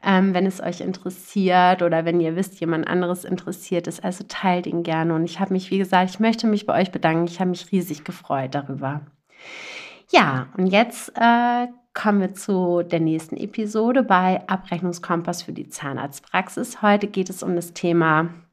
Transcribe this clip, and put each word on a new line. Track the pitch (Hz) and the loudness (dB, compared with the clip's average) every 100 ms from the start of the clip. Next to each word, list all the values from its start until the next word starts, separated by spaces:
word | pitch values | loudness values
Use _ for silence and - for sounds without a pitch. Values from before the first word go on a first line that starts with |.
ähm, | - 190 196 | 4 4 4
wenn | 180 190 | 2 0
es | 185 | -2
euch | - 180 | -8 -6
interessiert | 180 185 185 185 - 208 185 180 180 185 | -8 -6 -10 -12 -6 0 4 6 6 4
oder | 175 165 | 2 2
wenn | 165 175 | 2 2
ihr | 160 165 | 2 -2
wisst, | 190 - | -6 -4
jemand | 165 165 - | -2 -2 0
anderes | 180 175 180 | 0 0 -2
interessiert | - 185 - 185 - 175 170 | -4 -6 -6 -12 -4 -4 -4
ist. | - | -6
Also | 190 185 - | -6 -8 -10
teilt | - 190 180 180 | -2 0 0 -2
ihn | 170 | -4
gerne. | 170 160 160 | -2 0 0
Und | 160 | 0
ich | 170 - | -2 -4
habe | 190 | -2
mich, | 185 185 | -2 0
wie | 190 | -2
gesagt, | 190 185 185 | 2 2 2
ich | - | 2
möchte | 220 226 226 | 0 2 0
mich | 208 - | 0 0
bei | - | 0
euch | 190 | 0
bedanken. | - 160 160 170 | 0 2 2 0
Ich | 170 | -2
habe | 185 | -2
mich | 175 - | -2 -2
riesig | 190 175 147 | -2 -2 -8
gefreut | - - - 139 131 | -12 -16 -4 -4 -2
darüber. | 143 139 139 135 147 - _ _ _ - - - - - - _ | -6 -6 -6 -6 -6 -10 _ _ _ -20 -18 -16 -16 -18 -20 _
Ja, | 349 175 131 127 - | 4 4 0 -4 -2
und | 185 | 2
jetzt, | 196 233 - - - | 4 2 -2 -12 2
äh, | 233 233 240 240 247 247 _ | 4 4 2 0 -2 -8 _
kommen | - 214 202 | -4 2 2
wir | 185 | 0
zu | 190 - 190 180 175 | -4 -2 0 2 0
der | 170 170 | 0 0
nächsten | 160 160 160 - | 0 0 -4 -8
Episode | 202 - 214 214 226 254 | -8 -6 -4 0 2 2
bei | 254 185 185 185 - | 4 4 4 0 -2
Abrechnungskompass | 185 - 175 180 175 - 175 175 175 | -6 -4 -4 -4 -6 -2 -2 -2 -6
für | - | -8
die | - - | -12 -12
Zahnarztpraxis. | - 143 127 143 - _ 185 185 - 247 - | -10 -8 -6 -8 -12 _ -4 -2 -8 -10 0
Heute | 214 202 202 | 4 4 2
geht | 196 185 | -4 -4
es | 185 | -4
um | - 175 | -4 -4
das | 170 | -4
Thema | - 175 170 160 156 170 - _ | -4 2 4 4 4 2 -6 _